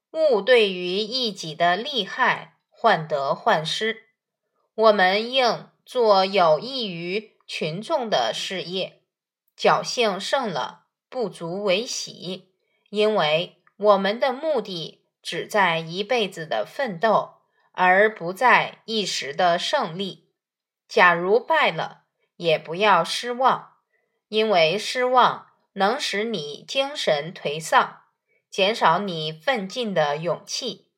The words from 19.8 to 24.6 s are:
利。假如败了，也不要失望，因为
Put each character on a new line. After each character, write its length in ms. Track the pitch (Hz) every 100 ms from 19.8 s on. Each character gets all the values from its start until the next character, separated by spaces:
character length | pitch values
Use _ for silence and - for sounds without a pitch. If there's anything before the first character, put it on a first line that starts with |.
| 208 170
利。 320 | 196 160 _ _ _ _ _ _ _
假 260 | 220 180
如 260 | 170 185 247
败 320 | 240 320 233
了， 320 | 160 120 - _ _ _ -
也 240 | 170 151
不 160 | 151 170
要 260 | 214 180
失 280 | 170 - 240
望， 420 | 240 254 170 - _ _ _ _ _ _
因 220 | 214 220
为 280 | 185